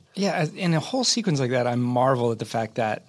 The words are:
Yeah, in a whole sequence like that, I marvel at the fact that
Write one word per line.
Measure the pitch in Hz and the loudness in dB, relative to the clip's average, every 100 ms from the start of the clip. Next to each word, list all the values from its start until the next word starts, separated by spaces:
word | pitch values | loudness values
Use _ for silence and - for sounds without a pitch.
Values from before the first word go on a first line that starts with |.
| _ | _
Yeah, | - 196 175 156 - | -4 -2 0 -2 -2
in | 180 | 0
a | 160 | 0
whole | - 262 | 0 -2
sequence | 240 240 202 143 | 0 0 0 0
like | 127 | 0
that, | 127 120 | 0 0
I | |
marvel | 120 123 123 131 131 120 | 0 0 2 4 4 2
at | 110 | 0
the | 117 | -4
fact | 117 110 - | -4 -4 -2
that | 110 107 | -2 -4